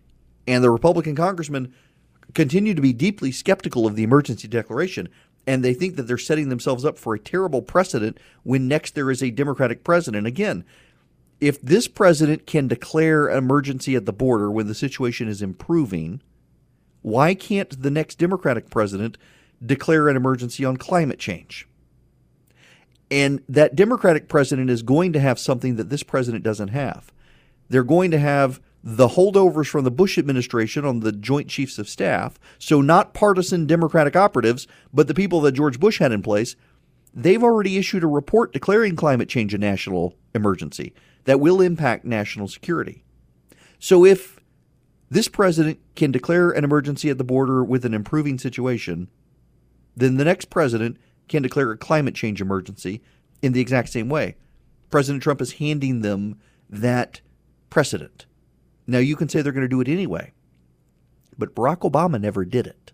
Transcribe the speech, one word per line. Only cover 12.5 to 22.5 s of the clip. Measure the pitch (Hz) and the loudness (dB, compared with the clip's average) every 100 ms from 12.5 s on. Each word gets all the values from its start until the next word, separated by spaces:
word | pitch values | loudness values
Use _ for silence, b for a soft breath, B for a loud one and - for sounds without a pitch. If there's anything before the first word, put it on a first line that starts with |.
| 156 127 | -2 -2
declare | 120 - 156 160 156 147 | -4 -4 0 2 2 2
an | 120 | 0
emergency | 127 143 139 131 - | 2 0 0 -6 -2
at | 127 104 | -2 -2
the | |
border | 101 131 117 104 | -2 0 2 0
when | 107 104 | -2 -4
the | |
situation | 107 139 - 123 117 113 | -4 -6 -4 -6 -4 -6
is | 101 | -6
improving, | 98 92 - 170 127 90 80 113 _ _ _ _ _ _ _ _ | -8 -10 -2 0 0 -4 -6 -10 _ _ _ _ _ _ _ _
why | - 113 156 190 | -4 2 2 0
can't | - 196 196 135 | -2 -4 -4 -6
the | 139 | -2
next | 147 147 - | -2 -4 -2
Democratic | 175 190 156 117 - | -2 0 -2 -2 -4
president | 117 104 98 113 - b b b b | -2 -2 -2 -6 -8 b b b b
declare | 120 139 - 160 147 | -4 -4 2 2 4
an | 135 | 2
emergency | 127 127 123 - | 0 -2 -4 -6
on | 135 131 | -4 -4
climate | - 180 147 - | -2 0 0 -4
change? | - 82 - - - _ _ _ _ _ _ _ _ | -8 -10 -12 -20 -20 _ _ _ _ _ _ _ _